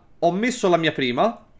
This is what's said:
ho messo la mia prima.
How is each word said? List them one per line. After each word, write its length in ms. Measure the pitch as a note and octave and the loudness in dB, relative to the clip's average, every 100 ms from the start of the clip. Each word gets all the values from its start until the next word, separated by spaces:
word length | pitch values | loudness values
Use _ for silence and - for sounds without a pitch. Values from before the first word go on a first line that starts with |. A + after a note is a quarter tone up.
| _ - | _ -2
ho 120 | E3+ | -2
messo 380 | F3 A#3+ B3+ G3 | 0 -2 0 2
la 80 | E3+ | 2
mia 140 | D#3+ | 0
prima. 520 | D#3 C3 A#2+ G3+ A#3 - - | 0 -2 0 -2 -2 -16 -20